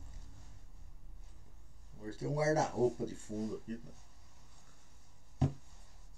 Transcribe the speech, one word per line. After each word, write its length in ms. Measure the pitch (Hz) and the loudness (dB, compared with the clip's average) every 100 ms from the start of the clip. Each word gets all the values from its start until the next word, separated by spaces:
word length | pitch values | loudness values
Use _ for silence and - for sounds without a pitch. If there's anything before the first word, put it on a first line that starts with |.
| - - - - - - - - - - - - - - - - - - - 104 | -4 -4 -6 -6 -6 -6 -8 -6 -6 -6 -6 -6 -6 -6 -8 -8 -8 -8 -8 -6
Hoje 160 | 107 - | -6 -2
tem 100 | 135 | 2
um 100 | 147 | 6
guarda-roupa 680 | 151 151 143 107 120 - | 8 8 6 6 6 6
de 100 | 110 | 0
fundo 420 | 92 - 107 110 - | -2 -2 0 0 0
aqui, 200 | - 117 | -2 -4
tá? 1700 | - - - - - - - - - - - - - - - - 139 139 - - - - - | -4 -8 -8 -8 -8 -8 -8 -8 -8 -8 -8 -8 -8 -8 -4 6 6 6 -6 -8 -8 -8 -8